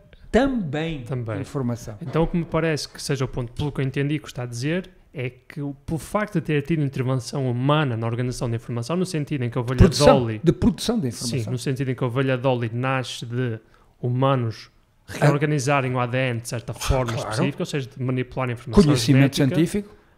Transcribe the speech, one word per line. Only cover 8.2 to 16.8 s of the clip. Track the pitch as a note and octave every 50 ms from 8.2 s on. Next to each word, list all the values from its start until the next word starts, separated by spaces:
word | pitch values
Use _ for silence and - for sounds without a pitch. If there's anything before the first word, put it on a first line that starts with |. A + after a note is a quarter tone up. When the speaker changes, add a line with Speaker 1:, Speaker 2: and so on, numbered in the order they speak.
| B2 B2+ A#2+ - C#3 A#2
Speaker 2:
da | A#2
informação, | A2+ - - A#2+ A#2 A#2 - E3
no | F3+ F3+
sentido | F3+ - D#3 C#3+ - D3+ C3 A#2+
em | A#2+
que | A#2
a | C3
ovelha | A#2 A#2+ C3 B2
Speaker 1:
Produção, | F#3 F3 - - C#3+ - - C3
Speaker 2:
Dolly | B2 A2+ A2 G#2+ -
Speaker 1:
de | D#3+ -
produção | - - A3+ E3 - - - A#3+ A3+
de | D3
informação. | A#2+ G#2+ - C3 A#2+ A#2 B2+
Speaker 2:
Sim, | G#2+ A2+
no | B2+
sentido | A#2+ - D3 C3 B2 C#3 B2+
em | B2+
que | - C3
a |
ovelha | B2 A2+ C3+ C3+ C3+ C3
Dolly | B2 B2 C3+ B2+ A#2 A#2+ A2
nasce | A2+ A#2+ B2+ C3 C3+ C3 B2 - - - C3
de | A#2 A#2+ B2 B2+ A#2+ A2 G#2+ - _ _ - _ _ _ _
humanos | - B2 B2 B2+ C3+ C3+ C#3 B2+ A#2 A2+ G2 - - - _ _ _ _ _ _ _
Speaker 1:
Ah. | - - - D3
Speaker 2:
reorganizarem | C#3+ C#3+ C#3+ D#3 D3 D3+ C#3+ A#2+ C#3 C#3+ C#3 B2+ B2+ B2
o | B2+
A | A#2+
D | A#2+ B2
N | B2+ C3 B2+ A#2+ A#2
de | A#2+
certa | - C3 A#2 - - A#2
Speaker 1:
Ah, |
Speaker 2:
forma | -